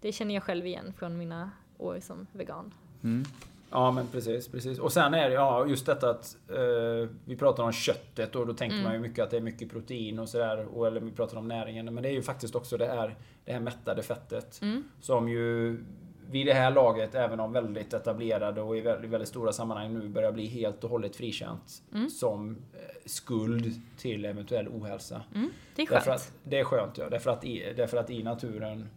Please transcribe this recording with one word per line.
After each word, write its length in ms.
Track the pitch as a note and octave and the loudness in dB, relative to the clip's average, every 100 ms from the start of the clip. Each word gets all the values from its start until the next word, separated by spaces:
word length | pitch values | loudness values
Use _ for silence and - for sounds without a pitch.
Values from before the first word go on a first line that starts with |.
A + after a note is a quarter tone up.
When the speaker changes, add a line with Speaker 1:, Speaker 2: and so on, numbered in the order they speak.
Speaker 1:
det 100 | G#3+ | -4
känner 220 | G#3 G#3+ G3+ | -4 -2 -2
jag 80 | |
själv 220 | F#3+ F3 F3 | -2 -2 -2
igen 280 | F3+ F#3+ F#3+ | -6 -8 -8
från 200 | F3 E3+ | -6 -6
mina 340 | E3 E3+ F3+ G3+ - - | -6 -6 -8 -12 -20 -10
år 220 | F3+ F3+ | -6 -6
som 280 | F#3 E3+ F#3+ | -8 -14 -14
vegan. 420 | G3+ - D#3 F#3 - - - | -10 -8 -8 -10 -16 -20 -6
Speaker 2:
Mm. 200 | A#2 A#2 C#3 - - - - | -2 0 -2 -8 -18 -20 -4
Speaker 3:
Ja, 200 | B2+ B2+ | 4 4
men 160 | B2+ A#2+ | 4 0
precis, 400 | C3 A2+ A#2+ B2 | -4 -2 -2 -2
precis. 320 | B2+ B2 C3 | -6 -6 -2
Och 140 | D3 | 2
sen 200 | F3 D3 | 6 6
är 160 | D#3+ C#3+ | 6 4
det, 60 | B2+ | 6
ja, 320 | C#3 B2 C#3 | 6 6 4
just 180 | C3+ C3 | 2 2
detta 240 | C#3 B2 | 4 4
att, 280 | A#2 - - - | 2 -2 -16 -6
eh, 600 | C3 B2 A#2+ A#2 A#2 A2+ A2+ - | 0 2 4 2 0 -2 -4 -10
vi 100 | B2 | 2
pratar 280 | C#3+ B2 | 4 6
om 80 | A#2 | 2
köttet 640 | A2+ - - - - A2 C3 | 2 2 0 -2 -4 -2 0
och 120 | A#2 | -2
då 60 | |
tänker 220 | A2+ A#2+ G#2 | 0 0 0
Speaker 1:
Mm. 60 | |
Speaker 3:
man 100 | G2 | 0
ju 60 | A2+ | 0
mycket 240 | A#2 A#2 | -2 0
att 80 | A2 | 2
det 60 | A#2 | 2
är 40 | |
mycket 300 | A2+ A2+ A#2 | -2 -6 -8
protein 480 | A2+ G#2+ B2 A2 A2 | -8 -8 -6 -4 -4
och 100 | A2+ | -2
sådär, 360 | A#2+ A2+ A2 G#2+ | 0 2 0 -2
och, 220 | A#2 A2+ | 2 2
eller 140 | A2+ | 2
vi 100 | A2+ | -4
pratar 260 | G#2+ A2+ A#2 | -2 -4 -2
om 100 | A2+ | -4
näringen, 460 | A2+ A2 A2+ A2+ | -4 -4 -6 -6
men 100 | A#2 | -4
det 60 | C3 | -2
är 40 | |
ju 80 | C#3 | 0
faktiskt 340 | B2 C3 A2+ B2 | -2 -4 -2 -4
också 220 | - A#2+ | -2 0
det 80 | A#2+ | 0
här, 280 | B2 A2 A2 - - - | 0 -2 -4 -16 -20 -8
det 80 | |
här 60 | A#2+ | -4
mättade 440 | A#2 A#2 - A2 | -4 -6 -4 -2
fettet 560 | A2 A#2 - A2 - - | -2 -6 -4 -8 -8 -6
Speaker 1:
Mm. 220 | G#3 A3+ C#4+ - | -4 -2 -6 -12
Speaker 3:
som 280 | - B2+ A#2 | 2 4 4
ju 480 | A#2 A#2 A#2 A#2 A#2 - - - - - | 2 2 2 2 0 -8 -14 -18 -18 -4
vid 160 | C3+ C#3 | 0 6
det 60 | |
här 180 | C3 B2+ | 8 8
laget, 440 | C3+ B2 A2 A2 C3 | 10 8 8 2 2
även 240 | A#2+ A2+ | 2 2
om 120 | A2 | 0
väldigt 400 | B2 A2+ G#2 G2+ | 0 0 -4 -2
etablerade 680 | A2+ A2+ G#2+ A2+ G#2+ G#2 G#2 | -2 0 0 2 2 2 -2
och 160 | G#2+ A2 | -2 0
i 40 | |
väldigt, 300 | A2+ A2 A2+ | 2 0 0
väldigt 180 | A2+ G#2 | -2 -2
stora 220 | B2 A2+ | -2 0
sammanhang 400 | G2+ A2+ G#2+ G#2+ | 0 -2 -2 -4
nu 160 | A2+ G#2 | -4 -4
börjar 220 | G#2 A2 | 2 2
bli 140 | G#2+ A2 | 2 -4
helt 380 | B2 G#2+ G2+ | -2 -2 -2
och 60 | A#2 | -2
hållet 260 | A#2 G2+ - | -2 -2 -4
frikänt 680 | A#2+ G#2+ A2 A2 - - - | -6 -6 -6 -8 -10 -20 -8
Speaker 1:
Mm. 160 | G#3 B3+ | -2 -2
Speaker 3:
som, 480 | D#4 A#2+ G#2 G#2 A2 - | 0 0 0 -4 -8 -12
eh, 60 | - - - - | -16 -16 -16 -10
skuld 760 | - - A#2 A2 A#2 A#2 A#2 - - | -10 -2 0 2 0 0 -4 -10 -8
till 280 | C3 G#2+ G#2 | -6 -4 -4
eventuell 420 | G2+ G2 - G#2 | -6 -2 -2 -2
ohälsa. 540 | A#2 G#2 G2+ - A#2 A2 G3+ | -6 -8 -8 -8 -12 -8 -4
Speaker 1:
Mm, 140 | C4+ - - - | -4 -4 -14 -4
det 60 | |
är 60 | D#4 | 4
Speaker 3:
Därför 160 | - - | 4 4
Speaker 1:
skönt. 100 | B2+ | 0
Speaker 3:
att, 120 | - - | -2 -14
det 160 | - C#3 | -2 0
är 40 | |
skönt, 340 | B2+ B2+ G2 - | 4 2 0 -4
ja. 120 | D2+ | -2
Därför 220 | A#2+ C3 | 0 0
att 140 | A2+ B2+ | 0 -2
i, 280 | A2+ F#2+ A#2 | -4 -4 0
därför 200 | A2+ A#2+ | 0 2
att 120 | A#2 | -2
i 140 | A#2+ | -4
naturen 680 | A2 A#2 B2 G#2+ G#2+ G#2+ G#2+ | -4 -4 -6 -6 -6 -6 -10